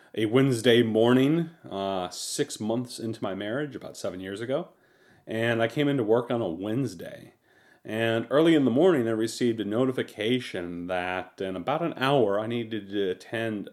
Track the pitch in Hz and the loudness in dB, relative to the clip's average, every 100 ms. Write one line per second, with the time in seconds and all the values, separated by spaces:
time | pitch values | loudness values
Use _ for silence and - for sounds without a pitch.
0 | _ - 110 123 135 120 113 117 117 110 | _ -4 2 4 4 4 6 6 6 4
1 | 117 127 135 165 165 170 - 98 98 95 | 6 6 4 2 -2 -8 -10 -6 -2 -2
2 | 90 - - - 110 - 107 120 123 - | -4 -8 -6 -4 -4 -4 -4 -4 -4 -8
3 | 113 113 107 95 104 123 147 123 - - | -8 -6 -6 -6 -6 -6 -6 -10 -14 -10
4 | 101 90 95 98 120 139 175 _ _ _ | -8 -8 -10 -8 -4 -4 -6 _ _ _
5 | _ _ - 113 117 113 117 - 143 139 | _ _ -8 -2 0 2 0 0 0 0
6 | 107 117 120 120 104 82 101 113 127 87 | 2 2 2 -2 -2 -4 -4 -2 -4 -6
7 | - 69 - _ _ _ _ _ - 110 | -14 -14 -18 _ _ _ _ _ -8 -2
8 | 113 113 113 135 165 160 131 117 185 156 | 0 0 2 4 6 6 4 4 4 4
9 | 113 110 113 - 123 113 101 110 131 131 | 2 0 -2 0 0 0 -2 0 0 -2
10 | 117 - 107 127 123 98 90 87 87 90 | -6 -4 -2 -2 -2 -8 -8 -8 -4 -4
11 | 90 92 92 - 95 92 90 151 170 - | -4 -6 -8 -8 -6 -6 -4 -2 -2 -2
12 | 135 143 107 101 110 120 110 110 98 101 | 2 4 4 2 -2 -4 -6 -8 -6 -2
13 | 98 92 - 113 113 104 98 | -2 -2 -6 -6 -4 -4 -8